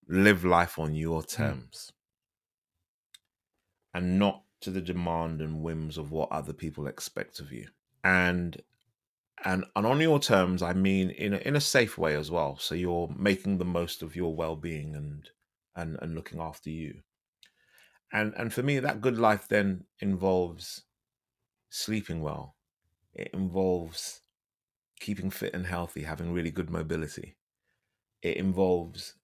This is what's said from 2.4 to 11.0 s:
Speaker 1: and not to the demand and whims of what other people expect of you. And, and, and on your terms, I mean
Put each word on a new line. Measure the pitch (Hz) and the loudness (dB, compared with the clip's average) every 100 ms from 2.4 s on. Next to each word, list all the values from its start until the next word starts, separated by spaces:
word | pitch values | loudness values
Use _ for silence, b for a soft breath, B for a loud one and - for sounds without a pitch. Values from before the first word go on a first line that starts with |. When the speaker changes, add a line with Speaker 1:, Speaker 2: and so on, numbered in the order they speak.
| _ _ _ _ _ _ _ - _ _ _ _ _ _ _ | _ _ _ _ _ _ _ -20 _ _ _ _ _ _ _
Speaker 1:
and | 87 90 95 | -2 2 4
not | 101 98 _ _ | 4 2 _ _
to | - | -8
the | 95 | -6
demand | 85 87 87 82 82 80 | -4 -2 -2 0 -2 -4
and | 78 78 | -4 -4
whims | 80 80 78 78 | -4 -4 -6 -6
of | 73 | -4
what | 78 78 | -2 -2
other | 78 76 | -2 -6
people | 76 80 73 73 | -8 -8 -6 -8
expect | - - - - - | -8 -10 -8 -10 -12
of | 71 | -14
you. | 62 - _ _ _ | -14 -14 _ _ _
And, | 92 92 90 90 87 - - _ _ _ _ _ _ - | 4 6 4 2 -2 -6 -16 _ _ _ _ _ _ -6
and, | 98 92 - | -2 -2 -2
and | - 107 | 0 2
on | 139 | 4
your | 160 147 | 6 4
terms, | - 101 90 92 | 6 6 6 2
I | 87 | 0
mean | 92 95 98 | 2 2 4